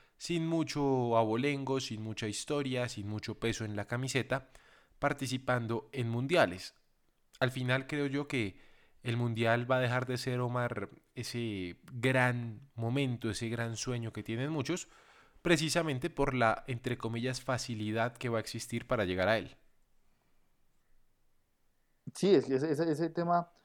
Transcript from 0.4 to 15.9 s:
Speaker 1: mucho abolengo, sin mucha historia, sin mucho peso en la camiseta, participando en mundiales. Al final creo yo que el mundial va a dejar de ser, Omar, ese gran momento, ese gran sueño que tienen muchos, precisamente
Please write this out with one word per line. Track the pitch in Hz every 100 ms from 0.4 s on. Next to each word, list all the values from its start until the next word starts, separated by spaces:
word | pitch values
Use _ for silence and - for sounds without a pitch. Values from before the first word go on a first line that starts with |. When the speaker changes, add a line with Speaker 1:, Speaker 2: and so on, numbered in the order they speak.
| 165
Speaker 1:
mucho | 165 156 147 139 131 120 113
abolengo, | 110 113 139 139 135 135
sin | 131 107
mucha | 110 107 110
historia, | 104 - 147 135 127 123
sin | - 101
mucho | 107 - 110
peso | 117 113
en | 110 104
la | 101
camiseta, | 120 131 131 117 135 - - - - _ _
participando | 143 139 123 127 131 127 113 117 -
en | - 117
mundiales. | 117 135 170 110 90 - - _ _ _ _ _ _
Al | 127
final | 127 127 131 135
creo | 151 143
yo | 139 147
que | 135 104 - - - _ -
el | 123 117
mundial | 120 113 113 120 120
va | 131
a |
dejar | 123 123 123
de | 123
ser, | 131 123
Omar, | 123 123 120 120 98 - _
ese | - 120 120 117 101 92 90 -
gran | 123 123 127 127 120 117 107 -
momento, | - 117 127 139 120 113
ese | 104 117
gran | 117 117 113
sueño | - 123 113
que | 107
tienen | 104 113 135
muchos, | 156 135 175 - - - - - _
precisamente | 175 165 160 170 160